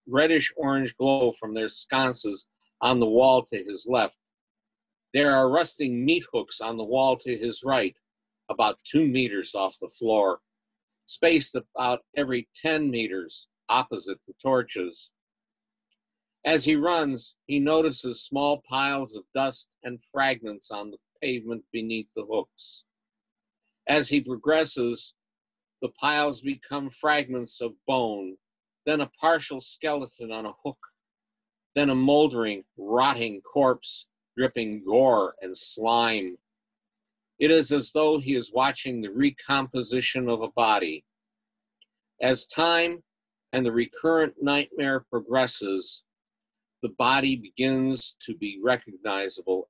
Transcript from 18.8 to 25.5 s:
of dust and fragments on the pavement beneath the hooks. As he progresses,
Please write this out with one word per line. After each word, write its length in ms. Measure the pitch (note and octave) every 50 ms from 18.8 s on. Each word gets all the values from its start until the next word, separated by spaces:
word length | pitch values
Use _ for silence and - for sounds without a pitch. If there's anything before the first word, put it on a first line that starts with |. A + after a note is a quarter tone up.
| C#3 C#3 C#3 C#3 C3 A#2 A2+
of 80 | G#2 - _ -
dust 440 | C3+ C3+ C3+ B2+ - - - _ _ -
and 160 | B2 B2 A#2+ - _
fragments 580 | - C#3 C3+ C3+ C3 A2+ A2+ G#2+ G#2 G2 - -
on 220 | A2 G2+ G#2 G#2+
the 60 | G2+ - _ _ _ _
pavement 420 | D3+ C3+ B2+ A#2+ A2 A#2 A#2 A2 - _
beneath 420 | - A#2 A2 A2+ A2+ A2 G#2+ - _
the 120 | A2 G#2
hooks. 580 | G#2 A2 G#2+ - - _ - - - - - - _ _ _ _ _ _ _ _ _ _ _ _ _ _ _ _ _ _ _ _
As 220 | - C#3+ D3+ C#3 -
he 100 | C#3+ D3
progresses, 920 | - B2 B2+ A2 - D3 D#3 D#3+ D#3+ - - C3 A#2+ A#2+ A#2 A2 - - - _ _ _ _ _ _ _